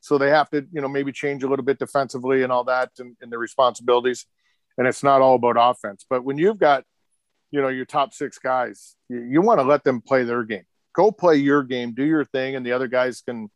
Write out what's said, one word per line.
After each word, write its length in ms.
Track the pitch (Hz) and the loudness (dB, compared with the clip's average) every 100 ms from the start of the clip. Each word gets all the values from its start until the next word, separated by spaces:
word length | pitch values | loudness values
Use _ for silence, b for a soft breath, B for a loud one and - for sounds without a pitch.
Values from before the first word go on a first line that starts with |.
So 140 | - 147 | 0 0
they 140 | 139 | 2
have 180 | 151 143 | 2 2
to, 160 | 151 139 | -4 -6
you 80 | 160 | -8
know, 80 | 135 | -6
maybe 240 | 139 139 | -4 -6
change 320 | 127 147 139 | -6 -8 -4
a 20 | 131 | -2
little 180 | 135 | -2
bit 140 | 127 135 | -2 -2
defensively 640 | 127 143 135 131 127 135 | -2 -4 -4 -6 -2 0
and 80 | 127 | 0
all 140 | 123 | -2
that 260 | 123 127 127 _ | -2 -2 -4 _
and, 180 | 123 120 | -20 -20
and 100 | 120 | -14
their 80 | 117 | -10
responsibilities. 880 | 113 - 127 107 120 123 123 120 - _ _ _ _ - | -8 2 0 2 2 2 2 -4 -10 _ _ _ _ -2
And 100 | 127 | -2
it's 140 | 117 | 0
not 180 | 143 135 | 2 6
all 140 | 131 | 6
about 220 | 127 120 117 | 4 2 4
offense. 480 | 120 123 107 98 _ | 2 2 -8 -14 _
But 160 | 127 | -4
when 140 | 127 139 | -4 0
you've 200 | 180 214 | 0 2
got, 260 | 160 139 - _ _ _ _ _ _ | 2 2 -2 _ _ _ _ _ _
you 100 | 143 | -4
know, 80 | 135 | -2
your 160 | 131 | -4
top 300 | 127 147 135 | -6 -4 -4
six 240 | - 139 - | -4 -12 -8
guys, 580 | 131 131 120 101 - _ _ | -4 -2 -4 -10 -20 _ _
you, 100 | 120 | -12
you 220 | 120 143 | -2 2
wanna 200 | 208 208 | 4 4
let 220 | 131 147 | 4 2
them 160 | 143 123 | 2 -2
play 240 | - 131 | 0 -2
their 180 | 120 120 | 0 -4
game. 200 | 113 104 _ _ _ | -4 -8 _ _ _
Go 160 | - 196 | 0 0
play 260 | 208 175 151 | 2 2 4
your 260 | 139 143 | 4 0
game, 280 | 131 127 120 | 0 -6 -6
do 100 | 113 | -4
your 220 | 143 160 | 0 0
thing, 320 | 139 135 131 135 | -2 -4 -4 -6
and 80 | |
the 80 | 123 | -4
other 160 | 123 131 | -4 -2
guys 320 | 127 127 113 | 0 -2 -4
can 300 | - 120 107 | -12 -12 -12